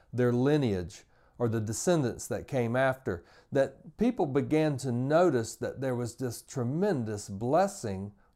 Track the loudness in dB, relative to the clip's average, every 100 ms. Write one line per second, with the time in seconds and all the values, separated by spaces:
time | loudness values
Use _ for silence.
0 | _ 0 2 4 4 4 2 0 -4 -12
1 | -20 _ _ -4 -2 0 -2 -2 2 2
2 | 0 -4 -6 -8 -4 -2 0 2 0 0
3 | -4 -6 -8 -20 _ 0 0 -4 -14 -2
4 | 0 2 0 0 2 2 2 0 -2 -2
5 | 2 4 4 4 0 -6 -8 -4 -4 -2
6 | -4 -6 -6 -8 -8 -4 -2 0 0 0
7 | -2 -6 -8 -6 2 2 2 -2 -6 -6
8 | -8 -14 _